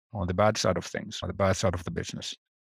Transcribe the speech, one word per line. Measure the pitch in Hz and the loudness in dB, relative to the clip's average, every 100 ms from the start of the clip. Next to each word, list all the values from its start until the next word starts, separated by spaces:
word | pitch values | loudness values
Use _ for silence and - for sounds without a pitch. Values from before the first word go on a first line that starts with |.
| _ | _
on | 107 92 | -6 -2
the | |
bad | 92 107 107 | 4 4 4
side | 104 87 | 2 0
of | - | -2
things, | - - - | -8 -8 -8
on | 90 | -6
the | |
bad | 92 98 92 | 0 2 4
side | 95 90 | 2 0
of | |
the | - | -4
business. | 85 - - - - _ _ _ | -6 -6 -8 -10 -14 _ _ _